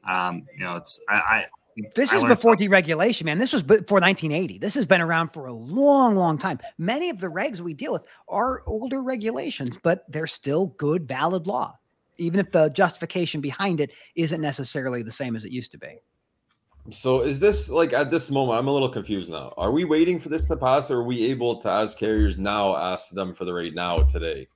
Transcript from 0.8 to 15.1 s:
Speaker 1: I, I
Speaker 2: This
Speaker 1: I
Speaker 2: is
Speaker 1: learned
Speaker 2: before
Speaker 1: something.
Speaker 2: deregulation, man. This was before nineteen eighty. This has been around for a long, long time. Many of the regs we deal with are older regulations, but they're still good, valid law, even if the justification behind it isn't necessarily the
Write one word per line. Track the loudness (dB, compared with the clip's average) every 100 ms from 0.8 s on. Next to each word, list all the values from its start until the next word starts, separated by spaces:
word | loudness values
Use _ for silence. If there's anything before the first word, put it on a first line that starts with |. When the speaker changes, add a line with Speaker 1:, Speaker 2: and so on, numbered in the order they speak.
| -6 -6 0
Speaker 1:
I, |
I | 2 2 0 -2 -14 _ -14 -6 0
Speaker 2:
This | 2
Speaker 1:
I | 4
Speaker 2:
is |
Speaker 1:
learned | 4 6
Speaker 2:
before | 6
Speaker 1:
something. | 4 4
Speaker 2:
deregulation, | 4 4 0 0 0
man. | -2 -2
This | 0
was | 0
before | 4 2 4 2
nineteen | 4 2 -2
eighty. | -2 -4 -6
This | -4
has | -2 2
been | 2
around | 4 0 -2
for | -6 -12
a |
long, | -12 -6 2 6 6 6
long | 4 2 2
time. | -2 -6 -12 -6
Many | -4 -2 -4
of | -4
the | -8
regs | -4 -6 -6
we | -10
deal | -8 -6
with | -6 -8 -20 -6
are | -2 -2 -4 -6
older | -6 -4 -4
regulations, | -4 -4 -4 -4 -6 -6 -8 -2
but | -2 -2 -4
they're | -8 -8
still | -6 -2 -2 -2 -2
good, | -2 -2 -4
valid | -2 0 0 -4
law, | -4 -6 -10 _ _ _ -6
even | -2 0
if | 2
the | 4 4
justification | 4 2 2 -6 -2 -2 -2
behind | -6 -2 -2 0
it | -2 -4 -10
isn't | -2 -2 0
necessarily | -4 -4 -6 -4 -4 -4
the | -6